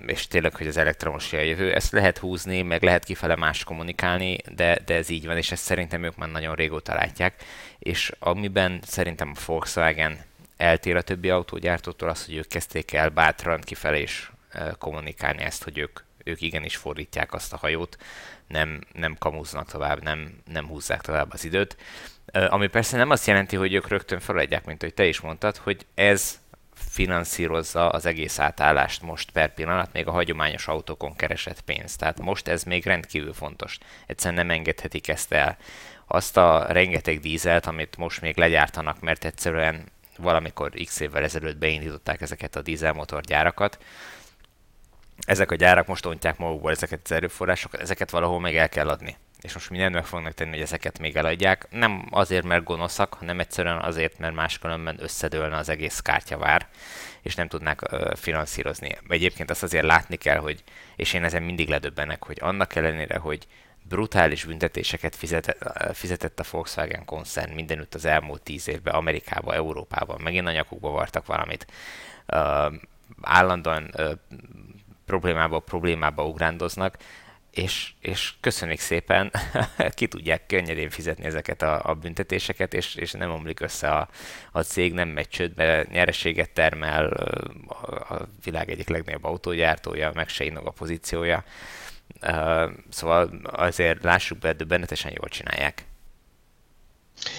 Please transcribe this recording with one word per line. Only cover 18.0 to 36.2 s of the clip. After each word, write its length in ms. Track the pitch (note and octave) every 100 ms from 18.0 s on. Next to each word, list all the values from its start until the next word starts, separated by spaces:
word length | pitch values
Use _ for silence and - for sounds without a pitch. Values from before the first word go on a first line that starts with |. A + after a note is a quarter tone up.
| - - - - -
nem, 340 | D#2 D#2 D2+ -
nem 240 | - D#2+ D#2
kamuznak 520 | D#2+ D2+ D2+ D2+ C#2+
tovább, 320 | D#2+ C#2+ D2
nem, 320 | D#2 D#2 D2+ - -
nem 140 | D#2+ D2
húzzák 340 | D2+ - D#2
tovább 320 | - D#2 D2
az 120 | -
időt. 320 | E2 F#2 G2+ - - - - - -
Ö, 140 | F#2+ F#2
ami 180 | G2+ G2+
persze 300 | A#2 A2 B2
nem 140 | C3
azt 160 | C3+ -
jelenti, 300 | G2+ G2 F#2+
hogy 180 | F#2+
ők 140 | F#2+ -
rögtön 320 | G2 - F2+
feladják, 440 | - F#2 C#2+ D#2
mint 180 | - D#2
hogy 120 | D#2+
te 120 | - F#2
is 140 | D2+
mondtad, 360 | D#2+ E2 G#2 -
hogy 300 | - G2 -
ez 440 | - G2+ G2 - - - - _ - -
finanszírozza 1000 | - F#2 F2 E2+ - E2 E2 D#2+ E2 E2+
az 180 | E2 E2+
egész 320 | D#2+ D#2 -
átállást 640 | D2 - D2+ C#2+ D2 -
most 280 | E2+ D#2+ -
per 240 | E2 D2+
pillanat, 380 | - D#2+ F2+ E2+
még 140 | - E2
a 40 |
hagyományos 580 | F2 E2+ D#2 D#2 D#2 -
autókon 480 | D#2 - D#2 D2 D#2
keresett 440 | - E2 - F2+
pénzt. 380 | - D2 E2 -
Tehát 220 | D#2 -
most 280 | F2 G2 -
ez 140 | E2+
még 220 | - F2+
rendkívül 480 | F#2+ F2+ - D#2+ D2
fontos. 460 | D2+ D2+ D2+ - - - - -
Egyszerűen 400 | - F2+ F2 F2
nem 100 | E2
engedhetik 520 | D#2+ - - D#2+ -
ezt 240 | - -
el. 240 | D#2 C#2 - - - - - -
Azt 300 | F2+